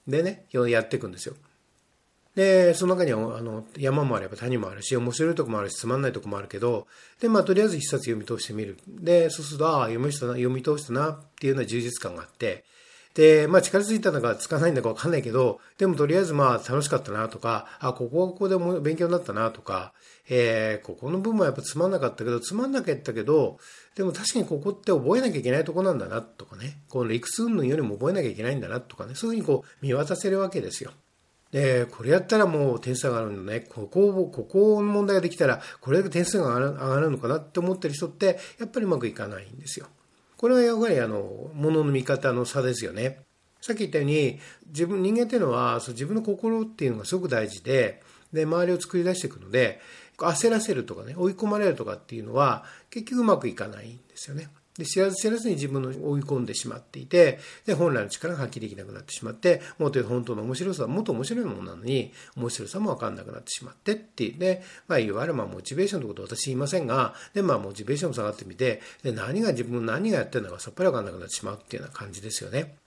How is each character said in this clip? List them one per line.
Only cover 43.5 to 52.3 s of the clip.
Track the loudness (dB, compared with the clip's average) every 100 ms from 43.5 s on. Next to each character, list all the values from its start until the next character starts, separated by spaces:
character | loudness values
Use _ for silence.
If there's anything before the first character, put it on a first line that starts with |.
| _
さ | -6
っ | -4
き |
言 | -2
っ |
た | 0
よ | 2
う |
に、 | 2 2 -2 -12 -20 -12
自 | -4 -2
分、 | 0
人 | 2 2
間 | 2
っ |
て | 2
い |
う |
の | 2
は、 | 2 2 0
そ | -4
う、 |
自 | -6 -4
分 | -2
の |
心 | -2 -2 0 0
っ | -2
て | -2 -2
い |
う |
の | -2
が | -4
す | -4
ご |
く | 0
大 | 0 -2
事 | -4
で、 | 2 2 2 -2 -16 -20 _
で、 | -2
周 | 0 2 2
り |
を | 0
作 | -2 0
り |
出 | 0
し | -2
て | -6
い |
く | -10
の | 0
で、 | 2 2 0 -14 -20 -20 -2
焦 | 0 2 4
ら | 2
せ | 2
る | -2 -4
と | -10
か |
ね、 | -10 -2
追 | -2
い |
込 | 0 -2
ま | 2
れ | 2
る | 0
と |
か | -4
っ | -10
て | -10 -12
い |
う |
の | -2